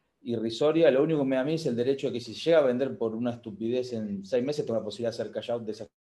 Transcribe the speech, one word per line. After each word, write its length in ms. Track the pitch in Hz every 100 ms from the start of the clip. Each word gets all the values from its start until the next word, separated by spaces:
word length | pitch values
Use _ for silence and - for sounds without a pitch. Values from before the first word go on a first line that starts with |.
| _ _
irrisoria, 680 | 120 113 113 117 147 160 160
lo 140 | 127
único 160 | 151 156
que 60 | 131
me 100 | 131
da 60 |
a 40 | 135
mí 100 | 160
es 100 | 151
el 100 | 117
derecho 320 | 123 139 135
de 60 |
que 80 | 113
si 120 | 113
llega 260 | 104 156 165
a 40 |
vender 340 | 135 123 131 113
por 160 | 113
una 180 | 110 120
estupidez 640 | 117 113 98 113 123 123
en 320 | 117 104 98 98
seis 180 | 123
meses, 220 | 135 151 139
tengo 140 | 113
la 40 |
posibilidad 280 | 101 - 117
de 100 | 113
hacer 100 | 107
cash 200 | 110 113
out 120 | 120
de 80 | 110
esa 120 | 107 104 _